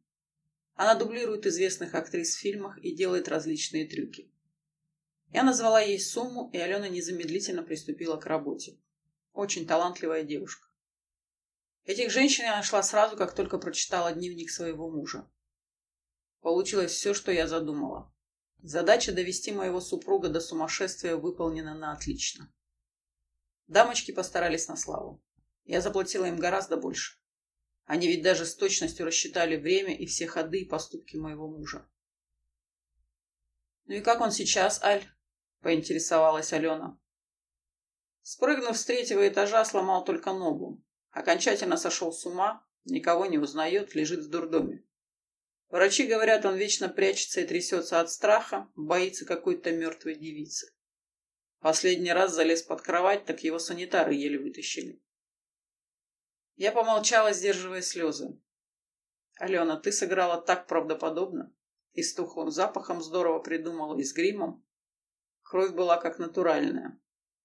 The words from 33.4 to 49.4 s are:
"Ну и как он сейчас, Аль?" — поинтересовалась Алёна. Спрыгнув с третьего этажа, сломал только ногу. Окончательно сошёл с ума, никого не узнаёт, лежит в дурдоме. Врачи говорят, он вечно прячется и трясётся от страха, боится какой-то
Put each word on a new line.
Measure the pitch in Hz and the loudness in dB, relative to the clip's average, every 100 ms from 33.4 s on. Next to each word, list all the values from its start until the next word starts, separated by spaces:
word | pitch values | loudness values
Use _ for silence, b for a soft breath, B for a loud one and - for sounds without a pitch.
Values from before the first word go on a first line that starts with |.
| _ _ _ _ - | _ _ _ _ -10
"Ну | |
и | 202 | -2
как | 220 233 | 2 4
он | 226 | 2
сейчас, | - - 208 190 - | 0 0 4 4 4
Аль?" — | 202 202 - _ _ _ _ _ | 4 2 0 _ _ _ _ _
поинтересовалась | 170 160 156 160 - 165 160 156 160 | 0 0 0 -2 2 6 6 4 0
Алёна. | 160 160 160 160 - _ _ _ _ _ _ _ _ _ _ _ _ | 0 0 -2 -6 -14 _ _ _ _ _ _ _ _ _ _ _ _
Спрыгнув | - - 254 269 240 233 | -16 0 2 2 0 -2
с | |
третьего | - 247 240 202 202 | 0 0 2 4 4
этажа, | 202 202 220 | 4 4 4
сломал | 220 202 190 185 | 4 2 2 2
только | 185 170 190 | 0 -2 -2
ногу. | 190 170 143 - - _ _ _ | -2 -2 -2 -4 -10 _ _ _
Окончательно | - - 175 220 202 185 165 | -2 2 2 2 2 2 0
сошёл | 170 165 170 | 0 -2 -4
с | 165 | -6
ума, | 180 180 202 226 _ _ | -6 -2 -2 -2 _ _
никого | - 135 170 170 190 | -6 -2 2 4 4
не | 156 | 0
узнаёт, | 143 151 160 196 202 | 0 -2 0 0 0
лежит | 156 156 170 | -2 -2 -2
в | 151 | -4
дурдоме. | 165 160 160 - - _ _ _ _ _ _ _ _ _ | -4 0 0 0 -4 _ _ _ _ _ _ _ _ _
Врачи | 175 196 240 254 | 4 4 4 2
говорят, | 220 220 214 202 | 4 6 6 4
он | 190 | 0
вечно | 208 - 185 | 0 0 -2
прячется | 175 190 196 - - | 2 2 2 -2 -2
и | 170 | -2
трясётся | 175 175 180 170 170 | -2 0 -2 2 2
от | 165 | 0
страха, | - 208 214 - 196 - - | 2 4 4 4 -6 -8 -8
боится | 151 180 190 190 208 | 0 2 0 -4 -6
какой-то | 170 | -2